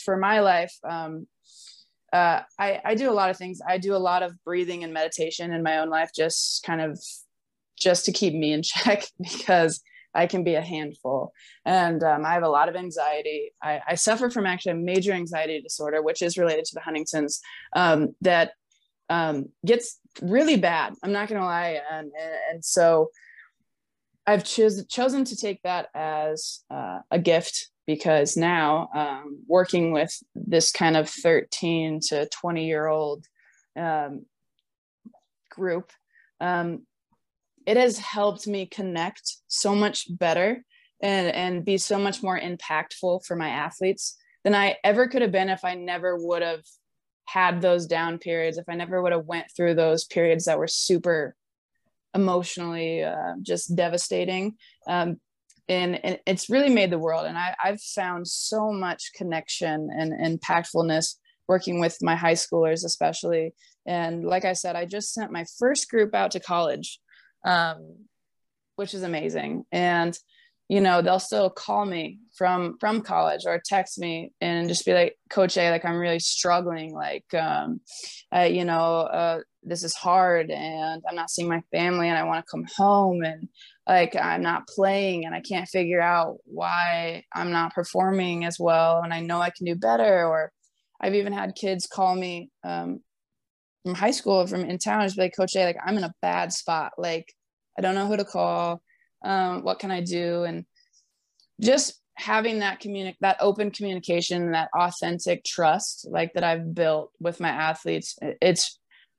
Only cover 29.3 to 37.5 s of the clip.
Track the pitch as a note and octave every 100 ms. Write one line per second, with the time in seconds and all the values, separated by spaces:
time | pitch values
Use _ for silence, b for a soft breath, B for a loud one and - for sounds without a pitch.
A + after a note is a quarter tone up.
29.3 | C#3+ - F3+ F3+ F3+ E3 D#3 E3 - -
30.3 | - - E3 - - E3 D#3+ D3+ - E3+
31.3 | D#3+ - - E3+ E3 D#3+ D#3 - D3 D3+
32.3 | - F3 E3+ D#3+ D#3 D#3 D#3 D3 D3 -
33.3 | b b b b D#3 E3 D#3 C#3+ C#3 -
34.3 | _ _ _ _ _ _ _ - - _
35.3 | _ _ - F#3 F3 - _ b b b
36.3 | - F3+ F3+ E3+ E3 - _ _ _ _
37.3 | _ _